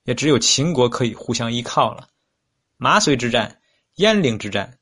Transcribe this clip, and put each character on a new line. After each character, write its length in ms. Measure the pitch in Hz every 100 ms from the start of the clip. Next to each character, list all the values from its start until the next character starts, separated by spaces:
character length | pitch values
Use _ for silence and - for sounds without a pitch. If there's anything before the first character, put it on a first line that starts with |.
也 100 | -
只 140 | 123 147
有 100 | 123
秦 360 | - - 160
国 140 | 139 120
可 160 | - 120
以 80 |
互 200 | - -
相 180 | 117 117
依 100 | 120
靠 320 | 120 - 117
了。 140 | - - _ _ _ _ _ _ -
麻 220 | 127 196
遂 160 | 156 127
之 140 | 120
战、 300 | 117 104 - _ _ _ -
鄢 220 | 214 208
陵 200 | 139 107
之 100 | 104
战， 280 | 101 110 -